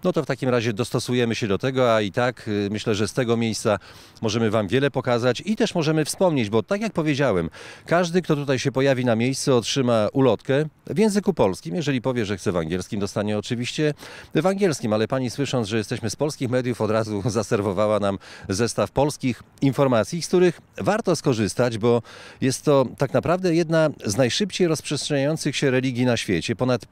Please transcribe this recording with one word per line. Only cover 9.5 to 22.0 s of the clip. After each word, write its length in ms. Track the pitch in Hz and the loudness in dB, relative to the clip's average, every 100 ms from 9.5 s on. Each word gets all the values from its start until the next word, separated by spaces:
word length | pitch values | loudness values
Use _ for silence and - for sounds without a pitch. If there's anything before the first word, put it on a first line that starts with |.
| 123 | 2
otrzyma 520 | 101 139 123 117 104 | 2 0 2 2 2
ulotkę 520 | 139 131 101 - 135 156 - - | 4 4 2 0 0 -2 -8 -6
w 120 | 143 | 0
języku 360 | 220 202 196 | 2 2 0
polskim. 420 | 160 104 90 165 175 | 2 2 2 -4 -4
Jeżeli 260 | 147 131 | -2 -2
powie, 240 | 131 120 101 | 0 -2 -2
że 120 | 98 | -2
chce 140 | 107 | -2
w 60 | 87 | 0
angielskim, 420 | 80 90 - 104 | 0 -4 -4 -4
dostanie 380 | 98 110 104 104 | -4 -2 -2 -4
oczywiście 560 | - 120 123 - 151 143 - - - 156 | -4 -6 -4 -2 -2 -4 -10 -18 -6 0
w 100 | 180 | 0
angielskim, 480 | 196 202 139 113 | 2 0 0 0
ale 140 | 107 110 | 0 0
pani, 220 | 135 123 | -2 -2
słysząc, 380 | - 135 127 101 | -4 -2 -2 -2
że 100 | 113 | -2
jesteśmy 320 | 101 120 110 | -2 -4 -6
z 60 | - | -4
polskich 340 | 156 - 123 | -4 -4 -2
mediów, 320 | 127 123 113 | -2 -2 -2
od 100 | 107 | 0
razu 320 | 110 107 101 107 | 0 0 -2 -2
<laughs> 40 | |
zaserwowała 680 | 107 101 110 104 92 107 104 | -2 0 0 0 0 2 2
nam 180 | 101 98 - - - | 0 -2 -8 -12 -4
zestaw 420 | 95 117 - 104 | -2 0 0 -2
polskich 520 | - 143 - 131 - - - | 0 0 0 -4 -4 -10 -2
informacji, 600 | 143 131 135 117 101 170 | 0 2 4 4 0 -4
z 60 | - | 0
których 340 | 185 180 - - - | 2 4 2 -8 -6
warto 380 | 98 214 196 156 | -2 0 0 0
skorzystać, 600 | 147 113 98 - 123 113 | 0 0 0 0 0 2
bo 240 | 120 117 | 2 2